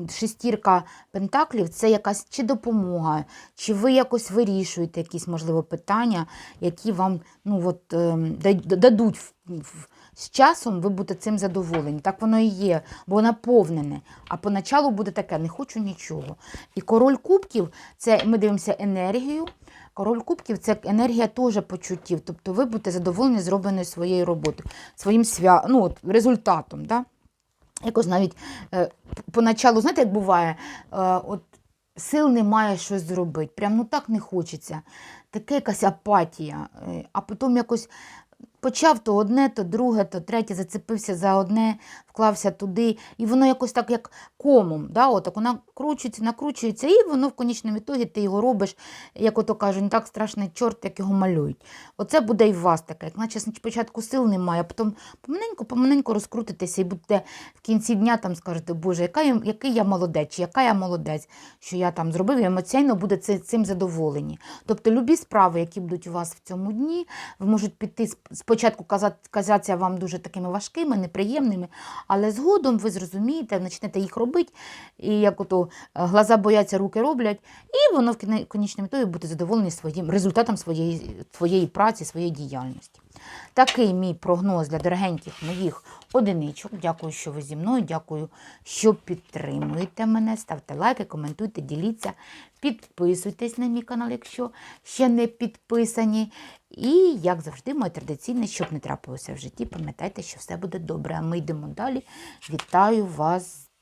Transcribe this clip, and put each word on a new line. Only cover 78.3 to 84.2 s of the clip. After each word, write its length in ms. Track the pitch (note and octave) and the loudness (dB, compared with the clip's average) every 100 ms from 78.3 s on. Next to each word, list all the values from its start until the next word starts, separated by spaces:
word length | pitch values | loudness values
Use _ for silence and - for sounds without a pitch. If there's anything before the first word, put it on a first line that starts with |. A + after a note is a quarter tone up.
| A3 | -4
конечному 420 | - G#3 G#3 - G3 | -2 -4 -4 -4 -4
ітогі 180 | C#4 | -2
буде 240 | G#3 E3 D#3+ | -2 -4 -8
задоволені 420 | D#3+ E3+ A3+ F#3 | -6 -2 0 0
своїм 400 | - D#3+ D#3 E3 | -4 -8 -6 0
результатом 460 | G3 F#3 A3 A#3 F#3+ | 2 2 2 0 0
своєї, 720 | E3 D#3+ E3 E3 - F#2 - | -4 -2 -2 -4 -8 -14 -14
своєї 340 | - E3+ F#3 E3 | -2 0 2 0
праці, 380 | - G#3+ A3 | 0 0 0
своєї 260 | D#3 E3 F3 | -8 -6 -6
діяльності. 720 | D3 C#3 C3 B2+ - - _ _ - - - - | -6 -8 -10 -10 -12 -18 _ _ -20 -20 -20 -4
Такий 400 | - C4 - G#3+ | 4 4 4 2
мій 200 | F3+ F#3 | 2 -2
прогноз 540 | E3 | -4